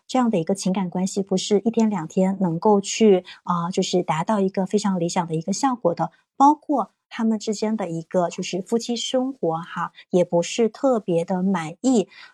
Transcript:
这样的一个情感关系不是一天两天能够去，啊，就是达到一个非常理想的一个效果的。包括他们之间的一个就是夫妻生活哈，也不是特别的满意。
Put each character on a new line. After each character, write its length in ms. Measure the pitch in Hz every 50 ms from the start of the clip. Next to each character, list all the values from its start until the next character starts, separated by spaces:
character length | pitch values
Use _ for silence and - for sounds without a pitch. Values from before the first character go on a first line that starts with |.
| _
这 120 | - - 254
样 120 | 247 226
的 80 | 214 170
一 60 | 160
个 100 | - 196
情 180 | - - 185
感 160 | 185 208 185 170
关 160 | - 180 185
系 160 | 190 - 202
不 140 | 190 - 190
是 240 | 185 - - 214 190 -
一 60 | 233
天 200 | 226 226 220 214
两 160 | 208 175 156
天 320 | 156 - 196 185 190 196 190
能 180 | 190 170 165 170
够 220 | - - 208 202
去， 440 | 190 - - - 220 214 190 180 - - - -
啊， 280 | - - 175 170 170 180
就 120 | - 202
是 200 | 185 - 202 180
达 200 | 175 - 156 156
到 160 | 175 - 220 202
一 100 | 190 190
个 160 | - 202 185
非 140 | - - 208
常 220 | - 196 190 180
理 80 | 170 175
想 180 | - 185 170
的 80 | 165 160
一 80 | 160
个 100 | 160 190
效 220 | 196 - - 269 247
果 180 | 226 - 170 165
的。 180 | - 160 - _ _ _ _ _
包 180 | - 269 294 302
括 380 | 294 _ - 294 240 190 - _ _ _ -
他 160 | - - 226
们 140 | 226 220 208
之 160 | - 226 208
间 220 | - 220 214 220
的 120 | 220 190 170
一 120 | 165 165
个 260 | 165 - - 185 175 170
就 120 | - -
是 200 | 185 - - 180
夫 160 | 190 - 233 233
妻 180 | 233 - 240
生 360 | 226 - - - 254 254 269
活 260 | 269 - - 165 160 165
哈， 340 | 170 - - 180 170 - _ - - -
也 140 | - 180 170
不 180 | - 175 170
是 260 | 170 - - - 226 214
特 300 | - - - 269 247 214
别 260 | - - 170 170 170
的 180 | - 190 180
满 340 | 185 196 196 170 160 156 170 -
意。 260 | - 269 254 214 175 - - - - -